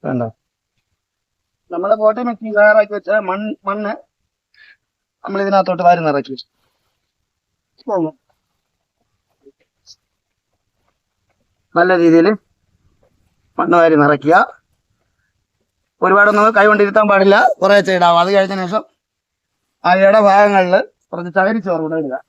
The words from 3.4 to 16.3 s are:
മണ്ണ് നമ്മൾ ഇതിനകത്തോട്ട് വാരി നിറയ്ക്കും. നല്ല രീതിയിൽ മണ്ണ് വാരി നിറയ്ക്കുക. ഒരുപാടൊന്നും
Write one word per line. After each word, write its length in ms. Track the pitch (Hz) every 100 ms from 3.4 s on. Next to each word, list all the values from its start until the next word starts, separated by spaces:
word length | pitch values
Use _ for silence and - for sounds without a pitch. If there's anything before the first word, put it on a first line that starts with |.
| 214 - 196
മണ്ണ് 240 | 202 208 226 _ _ _ _ _ _ _ _ _ _ _ _
നമ്മൾ 160 | - 196
ഇതിനകത്തോട്ട് 400 | 196 196 190 175 175
വാരി 140 | 175 160
നിറയ്ക്കും. 340 | 143 131 131 - _ _ _ _ _ _ _ _ _ _ _ _ _ - 196 160 156 _ _ _ _ _ _ _ _ _ _ _ _ 139 _ _ _ _ - _ _ _ _ _ _ _ _ _ _ _ _ _ _ _ _ _ 165
നല്ല 140 | 180 180
രീതിയിൽ 260 | 170 165 175 214 _ _ _ _ _ _ _ _ _ _ _ -
മണ്ണ് 180 | 165 175
വാരി 140 | 165 156
നിറയ്ക്കുക. 320 | 147 147 143 180 240 - _ _ _ _ _ _ _ _ _ _ _ _ _ _ 185
ഒരുപാടൊന്നും 480 | 196 208